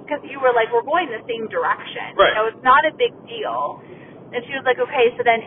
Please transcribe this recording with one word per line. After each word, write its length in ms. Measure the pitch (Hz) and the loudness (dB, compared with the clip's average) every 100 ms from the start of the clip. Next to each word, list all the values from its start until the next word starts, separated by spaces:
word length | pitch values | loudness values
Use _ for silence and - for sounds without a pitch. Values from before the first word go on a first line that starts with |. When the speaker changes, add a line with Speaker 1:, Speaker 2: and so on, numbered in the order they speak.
| - | -8
Speaker 1:
'cause 160 | 294 | -8
you 160 | - 269 | -8 -2
were 160 | 254 | 2
like, 160 | 240 220 | 2 2
"We're 160 | 233 226 | 0 0
going 240 | 339 330 | 0 -2
the 160 | 220 - | -6 -8
same 240 | 226 220 | -8 -6
direction." 640 | 175 160 214 - - 104 | -2 -2 -2 -6 -12 -6
Speaker 2:
Right. 160 | - 240 | 2 2
Speaker 1:
You 60 | 208 | 2
know, 80 | 220 | -2
it's 160 | 214 | 0
not 240 | 262 277 311 | 4 4 4
a 80 | |
big 200 | - 240 - - | 0 -2 -4 -14
deal. 560 | 233 165 120 - - - - - - - | -8 -6 -4 -6 -8 -18 -20 -20 -20 -10
And 120 | 240 247 | -10 -8
she 80 | |
was 120 | 277 254 | -4 0
like, 80 | 247 | 0
"Okay," 400 | 247 285 233 247 | 0 2 2 2
so 80 | 240 | 2
then 160 | 226 | 2